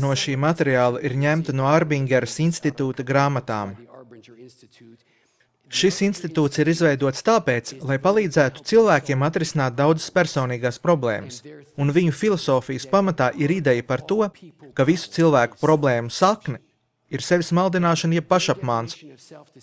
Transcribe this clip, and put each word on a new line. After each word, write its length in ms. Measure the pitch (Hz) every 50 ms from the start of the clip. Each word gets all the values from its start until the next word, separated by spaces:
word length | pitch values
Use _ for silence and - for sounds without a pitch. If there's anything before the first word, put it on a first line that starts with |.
no 100 | 135 139
šī 240 | 139 131 - 147 135
materiāla 640 | 131 143 156 170 165 156 143 131 127 123 123 123 123
ir 160 | - 139 123
ņemta 380 | 135 139 147 156 165 160 - 131
no 100 | 135 135 135
Arbingeras 680 | 151 160 175 151 151 139 135 120 131 127 123 - - -
institūta 640 | 156 170 165 - - 151 139 - 135 131 127 - 131
grāmatām. 680 | 127 135 139 139 143 143 127 - - 113 107 101 98 98 104 120 _ - 131 127 117 123 113 104 120 120 113 123 127 123 _ - 110 _ _ 123 113 117 _ _ _ _ _ _ _ _ _ _ _ _ _ _ _ -
Šis 280 | - - 196 190 - 196
institūts 560 | 202 196 - - 165 160 165 151 139 - -
ir 80 | 151 156
izveidots 540 | 170 165 170 156 139 131 139 139 131 - -
tāpēc, 480 | - 226 226 170 - 123 120 - - - -
lai 140 | - 131 135 135
palīdzētu 640 | 135 180 202 220 208 175 - 165 143 127 - - - -
cilvēkiem 560 | 214 226 226 208 175 139 135 - 139 131 139
atrisināt 480 | 151 165 185 160 - - 151 135 127 120
daudzas 380 | 131 143 151 160 156 - -
personīgās 640 | - 185 175 160 - 147 131 123 123 120 120 123 120 -
problēmas, 640 | - 170 175 151 123 117 107 101 101 104 113 - - 147 151 - - _ _ -
un 100 | 139 143
viņu 220 | 143 170 180 165 135
filosofijas 680 | - - 220 196 165 - - 135 127 - - 135 123 -
pamatā 440 | 131 - 196 202 190 170 - 131 123 -
ir 160 | - 147 139
ideja 320 | 180 190 151 135 123 120
par 220 | 117 - 131 127 -
to, 240 | - 196 220 214 196 - - - 165 _ _ - 139 -
ka 100 | - 135
visu 260 | 139 175 175 - -
cilvēku 480 | - - 165 165 147 131 117 117 - _
problēmu 540 | - 147 160 156 143 135 123 117 117 120
sakne 480 | - - 185 190 214 214 _ - 120 104 - _ _ _ _ _ _ _ _ _
ir 120 | - 131
sevis 280 | - - 175 175 165 - 170
maldināšana 640 | 175 185 190 175 185 175 170 170 160 - 165 165 170
jeb 80 | 143 -
pašapmāns, 640 | 185 180 - - 139 - 131 123 117 117 117 117 - - 156 147 135 120 - - 160 147 147 _ _ 131